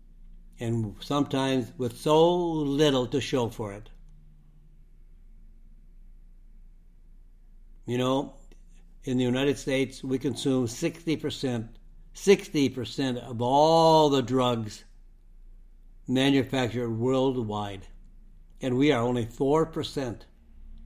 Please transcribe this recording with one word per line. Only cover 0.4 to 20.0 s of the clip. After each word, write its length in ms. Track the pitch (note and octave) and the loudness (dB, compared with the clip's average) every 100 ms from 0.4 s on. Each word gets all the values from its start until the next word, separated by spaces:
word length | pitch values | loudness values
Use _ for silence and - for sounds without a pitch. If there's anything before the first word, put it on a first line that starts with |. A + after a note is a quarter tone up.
| - - | -20 -8
And 380 | A#2 A2+ G#2+ F#2 | -4 -4 -4 -8
sometimes 720 | - C#3+ C#3 C3+ C3+ C3 A2+ - | -4 -2 -2 -2 0 -2 -2 -6
with 180 | B2 - | -8 -4
so 380 | D#3 D#3 E3+ | 2 4 4
little 720 | F3+ F3 D#3 C#3+ C#3 D3+ C3+ A#2+ | 2 -2 -2 -2 2 2 2 0
to 120 | C#3+ | -4
show 280 | A2+ C3+ A2+ | -2 -2 -2
for 240 | - G#2+ | -6 -10
it. 180 | G2+ - - - - - - - - - - - - - - - - - - - - - - - - - - - - - - - - - - - - - - - - - | -10 -16 -20 -20 -20 -20 -20 -20 -20 -20 -20 -20 -20 -20 -20 -20 -20 -20 -20 -20 -20 -20 -20 -20 -20 -20 -20 -20 -20 -20 -20 -20 -20 -20 -20 -20 -20 -20 -20 -20 -18 -6
You 120 | B2 | -2
know, 360 | B2+ C3+ D3 - - - - - - - | 0 -2 -4 -12 -20 -20 -20 -20 -20 -14
in 140 | - B2+ | -6 -2
the 60 | |
United 340 | B2 B2+ C#3+ C3+ | 0 0 0 -2
States, 460 | - C3+ C3+ - | -2 -2 -2 -6
we 140 | C3 B2+ | -6 -4
consume 500 | C#3+ A2+ C#3+ C3 A#2+ | -2 -2 0 0 0
sixty 480 | - E3 D#3+ - D3 | -4 -6 -6 -6 -4
percent, 500 | D3 - C3+ A#2+ A2 - - - - | -4 -6 -4 -4 -8 -14 -20 -20 -20
sixty 540 | - F#3+ G3 - D#3 C3 | -4 4 4 4 0 0
percent 500 | C3 A2+ - C3+ A#2+ | 0 -8 -4 -4 -4
of 240 | A#2 A2+ | -8 -4
all 680 | A#2+ C#3 D#3 E3 E3 D#3 D3+ | 0 4 6 8 8 8 6
the 140 | C3+ | 4
drugs 640 | A#2 C3 B2 A#2 G#2+ - - - - - - - - - - - - - - | 2 2 2 0 -4 -10 -18 -20 -20 -20 -20 -20 -20 -20 -20 -20 -20 -18 -2
manufactured 840 | B2+ C3+ C#3 A2+ C3 A#2+ A2+ A#2 | 2 4 4 2 0 -2 -2 -4
worldwide. 960 | A2+ B2 C3 C3 B2+ A2 G#2 G#2 G2 - - - - - - - - | -2 0 2 2 0 -4 -6 -6 -10 -16 -20 -20 -20 -20 -20 -20 -8
And 180 | C3 B2 | -4 2
we 140 | D3 | 4
are 100 | B2+ | 4
only 240 | A#2+ B2 A2+ | 2 -2 -4
four 400 | - C3+ D#3 D#3+ | -4 0 2 0
percent 600 | D#3+ B2 D3 | -4 -8 -6